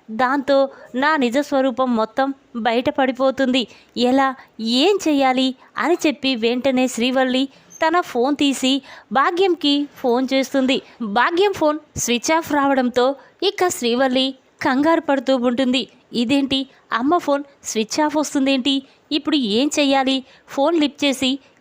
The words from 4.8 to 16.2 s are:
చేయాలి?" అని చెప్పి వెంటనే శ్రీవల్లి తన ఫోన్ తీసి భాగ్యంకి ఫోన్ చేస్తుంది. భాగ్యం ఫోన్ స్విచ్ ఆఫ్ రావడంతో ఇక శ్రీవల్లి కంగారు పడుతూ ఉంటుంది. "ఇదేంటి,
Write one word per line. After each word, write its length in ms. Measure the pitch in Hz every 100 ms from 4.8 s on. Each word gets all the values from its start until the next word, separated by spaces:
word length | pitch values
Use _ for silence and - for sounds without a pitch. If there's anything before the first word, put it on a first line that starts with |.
| 349 392 320
చేయాలి?" 480 | 285 262 254 262 254 - -
అని 200 | 262 349 320
చెప్పి 280 | 240 269 240
వెంటనే 520 | 233 247 269 254 254
శ్రీవల్లి 640 | - 247 262 262 254 269 - _ - 320
తన 140 | 349
ఫోన్ 340 | - 240 262 285
తీసి 460 | 285 247 262 269 - - -
భాగ్యంకి 760 | 240 330 349 381 330 285 285 285 -
ఫోన్ 320 | 254 240 262
చేస్తుంది. 480 | 269 254 269 262 254 - -
భాగ్యం 520 | 220 214 285 339 403
ఫోన్ 260 | - 302 302 - -
స్విచ్ 340 | - 240 -
ఆఫ్ 220 | 330 320
రావడంతో 640 | 294 277 269 247 240 254 277 - -
ఇక 240 | 381 403 359
శ్రీవల్లి 680 | - 233 240 262 262 262 262 _ -
కంగారు 400 | 302 262 311 330
పడుతూ 340 | 302 277 247 262
ఉంటుంది. 520 | 247 240 254 254 - - -
"ఇదేంటి, 540 | 233